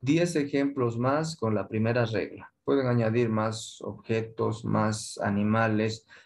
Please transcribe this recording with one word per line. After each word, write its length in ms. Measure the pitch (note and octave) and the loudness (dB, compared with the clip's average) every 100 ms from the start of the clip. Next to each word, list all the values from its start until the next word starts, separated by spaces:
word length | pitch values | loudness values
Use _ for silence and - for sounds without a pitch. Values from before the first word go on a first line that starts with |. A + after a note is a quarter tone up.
diez 360 | B2+ D#3+ F3 D#3+ | 0 2 2 0
ejemplos 640 | C#3 C#3+ C#3 C#3 A#2+ A2+ | 0 0 0 0 -2 0
más 380 | C3 D3 D#3+ D#3+ | 0 0 -2 -2
con 180 | A2 | -2
la 140 | G#2 G2 | 0 -2
primera 380 | A2 A2+ B2 A2+ | 0 2 2 0
regla. 460 | G#2 D2+ G2+ - _ | -2 -4 -8 -18 _
Pueden 220 | - C#3 B2+ | 0 2 2
añadir 420 | A#2+ A2 A#2+ A#2 | 2 2 2 2
más 520 | A2 A2 A2 - - | 2 0 -4 -10 -10
objetos, 840 | G#2+ G#2 - A2+ A2 - A2+ A2+ | -12 -10 -2 -2 -2 -2 -2 -2
más 540 | A2 G#2+ G#2+ G#2 - - | -2 0 0 -2 -8 -4
animales, 840 | G2+ G2+ G#2+ A2+ A2+ G#2+ A2 A2 _ - | -2 0 2 2 2 2 0 -4 _ -20